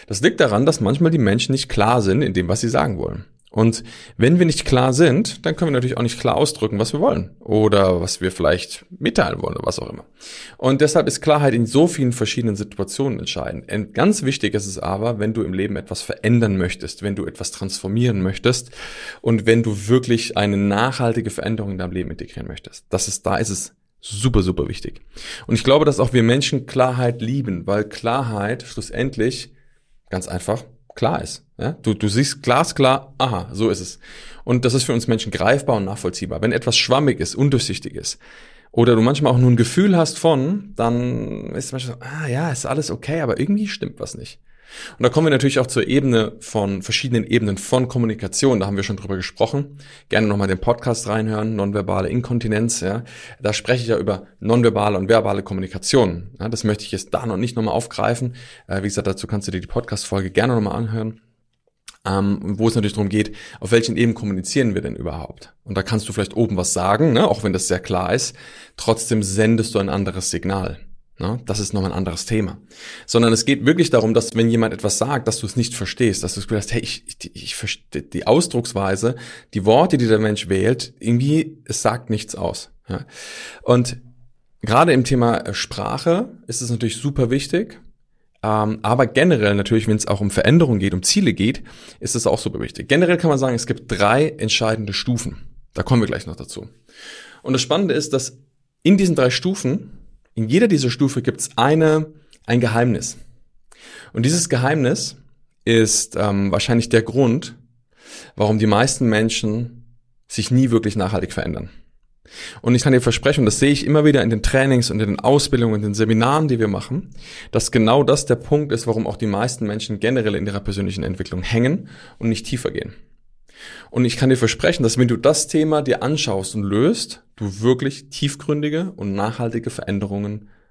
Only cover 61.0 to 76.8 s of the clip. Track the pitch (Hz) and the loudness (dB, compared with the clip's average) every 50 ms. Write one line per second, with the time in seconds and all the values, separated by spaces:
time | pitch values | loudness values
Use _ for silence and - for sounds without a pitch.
61 | 107 110 107 - _ _ _ _ _ _ _ _ _ _ _ _ _ - - _ | -6 -6 -8 -12 _ _ _ _ _ _ _ _ _ _ _ _ _ -20 -20 _
62 | _ 95 95 98 98 101 101 - - 92 101 98 110 113 113 120 101 104 - 110 | _ -2 0 0 2 0 0 -2 -2 -4 -2 0 0 2 2 2 0 0 -2 -2
63 | 104 98 95 107 107 - - - - - - - - 101 117 117 117 120 113 - | -2 0 0 0 0 -2 -4 -10 -18 -20 -16 -14 -2 2 2 2 2 2 0 2
64 | 120 117 113 - - 104 98 92 92 - - 139 131 113 98 90 - - - - | 2 2 0 -2 -4 -4 -4 -4 -4 -2 -2 0 0 0 0 -2 -4 -6 -8 -8
65 | - 82 - 82 78 - - - - - _ _ _ - 98 95 95 - 113 107 | -8 -8 -8 -8 -10 -12 -14 -18 -20 -20 _ _ _ -6 -4 -4 -2 0 -2 -2
66 | 104 - 95 - 101 92 - - 120 - 104 90 90 - - 95 90 95 101 113 | -2 -4 -4 -4 -4 -4 0 0 0 0 0 -2 -2 -2 -2 0 0 2 2 4
67 | 151 165 - - 135 - - - - 104 92 92 - - 92 87 - - 95 90 | 4 4 4 4 4 2 2 0 0 0 -2 -2 0 -2 -2 -2 -2 -2 -4 -2
68 | 92 85 98 131 - - - - - - - - - - _ - - - 113 110 | 0 0 0 -2 -2 -4 -8 -12 -18 -20 -20 -20 -20 -20 _ -4 0 0 0 0
69 | - - 120 110 101 95 95 101 110 110 117 113 110 - - 107 98 95 71 98 | 0 0 0 0 0 0 0 2 4 4 4 2 2 0 0 0 0 0 0 -2
70 | 98 95 92 92 90 - - 87 80 90 98 98 92 92 - - - - - - | -2 -2 -4 -4 -6 -6 -6 -4 -4 -4 -4 -4 -4 -6 -8 -10 -14 -18 -18 -20
71 | - _ _ - - 92 113 127 - - 101 101 104 95 - 104 95 95 - - | -20 _ _ -8 -6 -4 -4 -6 -6 -6 -4 -4 -4 -4 -2 -2 -2 -2 -2 -4
72 | 95 92 85 82 - - 110 110 104 90 - - - _ - - - - - - | -4 -4 -6 -6 -6 -2 -2 -2 -2 -2 -6 -10 -16 _ -20 -20 -20 -18 -18 -18
73 | - - - 117 117 117 113 110 - - 139 139 117 131 160 180 165 143 - 120 | -10 -2 2 2 4 4 4 2 2 0 0 2 2 2 4 4 2 4 4 2
74 | 110 110 113 117 113 - - 113 113 113 113 113 113 110 - 98 - 104 - - | 2 4 2 2 0 0 0 0 2 2 2 2 2 0 -2 -4 -4 -4 -2 -2
75 | 113 131 143 131 - - 110 - - 107 - 123 117 120 - - 98 92 - - | -2 -2 -2 -2 -2 -4 -4 -4 -6 -6 -2 -2 -2 -2 -4 -6 -8 -8 -2 0
76 | 123 113 95 - - 87 - 98 98 - 113 104 98 - 110 117 | 0 0 0 0 -4 -6 -6 -8 -6 -4 -2 -4 -2 -2 -4 -4